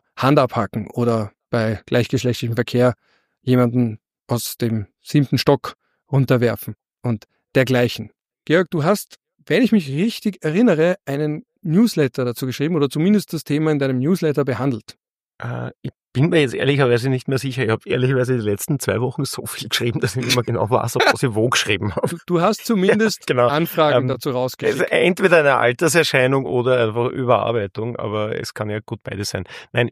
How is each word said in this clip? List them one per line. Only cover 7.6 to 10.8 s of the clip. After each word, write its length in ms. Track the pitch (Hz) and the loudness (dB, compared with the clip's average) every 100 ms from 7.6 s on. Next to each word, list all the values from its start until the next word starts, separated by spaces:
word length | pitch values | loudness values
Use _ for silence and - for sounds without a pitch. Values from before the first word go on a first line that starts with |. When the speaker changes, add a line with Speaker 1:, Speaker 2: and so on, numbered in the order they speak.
| 123 127 123 - 110 _ _ _ - | 2 2 0 -2 -12 _ _ _ 0
Speaker 1:
Georg, 240 | 160 185 | 0 0
du 120 | 170 | -2
hast, 340 | 151 202 - - _ _ - | 0 0 -4 -20 _ _ -2
wenn 160 | 160 | 0
ich 100 | 240 | 2
mich 180 | 214 143 | 2 0
richtig 540 | 139 220 - 214 185 | -2 -2 -2 -6 -4
erinnere, 520 | 156 165 240 156 | -2 2 4 4